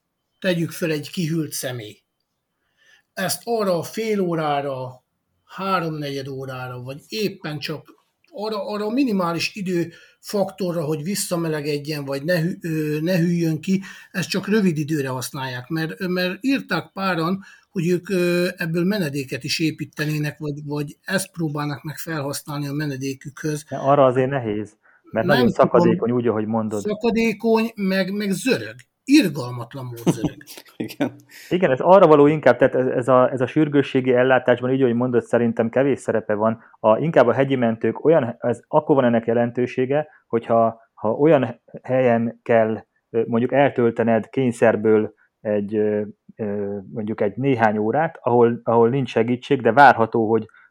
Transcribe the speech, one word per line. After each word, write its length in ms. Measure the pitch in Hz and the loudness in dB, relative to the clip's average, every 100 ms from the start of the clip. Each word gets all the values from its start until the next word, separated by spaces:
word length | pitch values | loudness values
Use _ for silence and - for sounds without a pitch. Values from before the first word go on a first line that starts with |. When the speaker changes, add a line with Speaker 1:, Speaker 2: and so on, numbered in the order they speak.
| _ _ _ _ | _ _ _ _
Speaker 1:
tegyük 320 | 196 175 160 | -2 -2 -2
föl, 200 | - 170 | -4 -4
egy 200 | 156 143 | -4 -6
kihűlt 400 | - 160 165 151 | -6 -4 -2 -4
személy. 500 | - 139 123 104 98 _ _ _ _ _ _ _ _ _ _ _ | -6 -8 -10 -12 -16 _ _ _ _ _ _ _ _ _ _ _
Ezt 280 | - 185 - | -8 -6 -6
arra 340 | - 233 202 175 | -4 -2 0 -2
a 60 | |
fél 360 | - - 220 208 | -4 -6 -2 -2
órára, 840 | 185 165 156 143 143 131 127 127 _ _ _ _ | -2 -2 -2 -2 -4 -8 -10 -14 _ _ _ _
háromnegyed 840 | _ - 196 185 165 156 143 139 135 | _ -10 -2 -2 -2 -6 -8 -8 -10
órára, 540 | 131 135 127 127 123 | -10 -10 -10 -12 -12
vagy 200 | 123 143 - | -12 -16 -12
éppen 520 | 220 202 - 165 147 | -6 -4 -6 -10 -8
csak 400 | - 147 - _ _ _ _ | -8 -12 -14 _ _ _ _
arra, 340 | 285 214 214 196 | -10 -8 -6 -6
arra 180 | 208 208 | -4 -2
a 40 | |
minimális 640 | 240 277 196 170 165 - - | 0 0 0 0 -2 -6 -6
időfaktorra, 1300 | 185 175 165 - _ _ - 208 190 - 180 170 | -4 -2 -4 -8 _ _ -6 -4 -4 -4 -4 -4
hogy 200 | 147 156 | -4 -4
visszamelegedjen, 1040 | 151 202 - 175 165 156 147 147 143 151 139 | -4 -6 -4 -4 -2 -4 -4 -4 -4 -8 -6
vagy 180 | 139 | -6
ne 160 | 147 180 | -2 0
hű-, 160 | 165 190 | 0 -4
ö, 380 | 170 156 151 151 | -6 -4 -2 -2
ne 160 | 160 185 | 0 2
hűljön 440 | 175 170 165 156 | 2 2 0 -2
ki, 200 | 156 190 190 - - | 0 -2 -2 -18 -12
ezt 180 | 185 - | -8 -4
csak 180 | 190 190 | -4 0
rövid 300 | 214 190 151 | 2 2 0
időre 300 | 143 156 135 | -2 -4 -4
használják, 580 | 127 123 139 131 123 123 | -6 -8 -8 -8 -8 -6
mert, 400 | 160 160 - 185 | -6 -6 -6 -4
mert 300 | 180 180 190 | -2 -4 -4
írták 480 | 262 269 190 180 - | -2 -2 -2 -6 -6
páran, 500 | - 190 175 165 196 - - _ | -6 -4 -2 -2 -4 -8 -20 _
hogy 180 | 202 165 | -4 -2
ők, 220 | 180 180 | -2 -2
ö, 380 | 190 175 175 175 180 | -2 0 0 -2 -4
ebből 260 | 165 170 | -4 -2
menedéket 600 | 175 208 156 143 131 135 | 0 0 -2 -4 -6 -8
is 160 | 147 - | -6 -2
építenének, 800 | 160 151 151 - 151 151 151 - | -2 -4 -10 -6 -4 -2 -4 -6
vagy, 280 | 151 147 147 | -8 -8 -8
vagy 320 | 147 147 - | -8 -8 -10
ezt 280 | - 190 190 | -6 -6 -6
próbálnak 520 | - 160 147 147 139 | -6 -6 -4 -6 -8
meg 140 | 160 147 | -10 -12
felhasználni 680 | - 160 139 139 - 143 143 | -8 -6 -6 -8 -10 -8 -6
a 60 | |
menedékükhöz. 880 | 143 151 131 139 135 147 - 156 151 - | -6 -6 -6 -6 -8 -12 -8 -6 -6 -8
Speaker 2:
De 80 | 135 | -4
arra 280 | 135 147 131 | 2 4 6
azért 240 | 127 131 | 4 0
nehéz, 480 | 139 117 104 101 _ _ _ _ | -2 -4 -4 -6 _ _ _ _
mert 140 | 110 - | -2 2
Speaker 1:
Nem 100 | - | 4
Speaker 2:
nagyon 140 | 123 | 4
Speaker 1:
tudom. 160 | - 135 | 4 4
Speaker 2:
szakadékony, 420 | 120 120 113 113 | 4 4 2 0
úgy, 160 | 123 117 | 0 0
ahogy 180 | 107 107 | 0 -2
mondod. 360 | 113 107 104 | -2 -2 -4
Speaker 1:
Szakadékony, 880 | 98 208 233 226 226 208 226 226 226 - | -4 -2 -2 0 0 0 0 0 0 -4
meg, 360 | 190 190 185 | -2 -2 -2
meg 180 | 202 208 | -4 -4
zörög, 440 | 190 262 233 107 117 - _ - | -2 0 -2 -2 -14 -20 _ 2
irgalmatlan 760 | 294 202 143 123 123 117 139 127 | 4 4 -2 -8 -8 -12 -12 -12
mód 280 | 117 117 | -4 -2
zörög. 300 | 123 104 - - - | 0 -2 -8 -20 -20
Speaker 3:
<laughs> 240 | - - 110 | -20 -12 -10
Igen. 280 | - 131 - _ - - | -6 -8 -8 _ -18 -4
Speaker 2:
Igen, 220 | 180 185 | 0 2
ez 80 | 127 | 2
arra 280 | 160 190 175 | 6 8 8
való 180 | 151 143 | 8 6
inkább, 300 | 156 135 123 | 6 4 4
tehát 180 | 131 131 | 4 2
ez, 100 | 127 | 0
ez 200 | 131 123 | 0 2
a, 240 | 127 127 | 4 4
ez 100 | 127 | 0
a 60 | 123 | -2
sürgősségi 640 | - 151 143 139 135 127 | 0 2 2 2 0 2
ellátásban, 580 | 123 131 127 127 120 123 | 2 4 4 4 2 2
így, 80 | 135 | 2
ahogy 120 | 131 117 | 2 2
mondod, 280 | 127 120 | 0 0
szerintem 460 | 113 120 117 117 113 | 2 0 2 0 0
kevés 300 | 123 139 127 | 2 0 0
szerepe 340 | - 117 - | -2 -4 -2
van. 260 | 104 110 117 _ _ | 0 0 -2 _ _
A, 180 | 110 110 | 2 2
inkább 300 | 147 156 117 | 4 4 4
a 60 | |
hegyi 220 | 117 135 135 | 4 0 2
mentők 500 | 117 113 113 113 147 | 0 0 -2 0 2
olyan, 300 | 160 117 - | 2 2 -4
ez 200 | 123 117 - | -4 -4 0
akkor 280 | 151 - 139 | -2 2 2
van 100 | 123 | 4
ennek 200 | 117 117 | 2 0
jelentősége, 840 | 117 120 123 123 - 127 143 147 _ - | 0 0 -2 -4 -2 -2 -2 -4 _ -4
hogyha, 520 | 117 113 117 113 113 _ | -4 0 2 2 -2 _
ha 160 | - 107 | -8 -4
olyan 500 | 113 147 147 120 117 _ - | 2 4 4 2 -6 _ -16
helyen 560 | - 127 127 117 117 - | -4 0 2 2 0 -6
kell, 420 | - 117 110 113 - _ _ | 0 2 2 -2 -10 _ _
ö, 120 | 117 113 | -4 0
mondjuk 240 | 117 123 | 0 0
eltöltened 760 | 131 139 - 117 117 113 113 104 | 2 2 2 0 2 2 0 0
kényszerből 840 | - 127 113 117 107 110 110 107 _ _ _ | -2 -2 2 2 4 4 2 2 _ _ _
egy, 340 | 110 104 101 107 | -4 -2 -2 -2
ö, 260 | 107 104 104 - _ - | 0 0 -4 -10 _ -10
ö, 420 | 107 104 101 101 92 | -6 -4 -6 -8 -10
mondjuk 280 | - 107 110 | -10 -6 -2
egy 140 | 107 101 | -2 -2
néhány 420 | 139 123 110 107 | 0 2 2 2
órát, 400 | 107 131 160 - | 0 0 -2 -4
ahol, 400 | - 120 117 117 | 0 4 4 2
ahol 260 | - 117 117 | 0 4 4
nincs 200 | 139 127 | 2 -2
segítség, 520 | 120 113 127 - 139 | -2 0 -2 -2 0
de 100 | 117 | 2
várható, 580 | 113 139 113 113 120 110 | 8 8 8 2 0 2
hogy, 160 | 113 110 _ _ | 0 -2 _ _